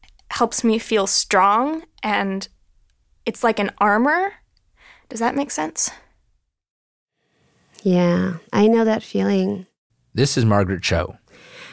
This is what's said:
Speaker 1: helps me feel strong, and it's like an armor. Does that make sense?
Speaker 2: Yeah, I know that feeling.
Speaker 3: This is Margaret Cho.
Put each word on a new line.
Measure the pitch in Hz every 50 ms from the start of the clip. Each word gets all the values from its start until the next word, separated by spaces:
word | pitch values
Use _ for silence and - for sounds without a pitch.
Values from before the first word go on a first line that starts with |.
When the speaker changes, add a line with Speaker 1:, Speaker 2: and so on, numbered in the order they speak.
| - - - _ _ -
Speaker 1:
helps | - - 240 220 - -
me | - 226 220 226
feel | - - 226 208 196
strong, | 202 - - - - 311 190 190 202 208 226 262 302 320 320 330 - _ _
and | - 214 202 202 202 196 190 190 - - _ _ _ _ _ _ _ _ _ _ _ _ _ _ _
it's | 233 214 - -
like | 226 220 -
an | 202 - - -
armor. | 208 208 202 220 247 294 311 359 381 403 - - _ _ _ _ _ _ _ _ _ - - _ _ -
Does | - 220
that | 226 - -
make | 277 285 277
sense? | - - 311 320 - - - - - - _ _ _ _ _ _ _ _ _ _ _ _ _ _ _ _ _ _ _ _ _ _ _ _ _ _ _ _ _ _ _ _ _ _ - -
Speaker 2:
Yeah, | - 190 180 180 175 175 175 180 185 190 175 165 - _
I | - 208 208
know | 220 233 226 226
that | 220 214 -
feeling. | - - - 196 190 202 202 190 185 196 208 185 185 - _ _ _ _ _ _ _ _ -
Speaker 3:
This | - 139 139 -
is | 135 117
Margaret | 110 104 101 98 90 98 85
Cho. | - - 95 82 82 - - - _ _ - - - - - - - -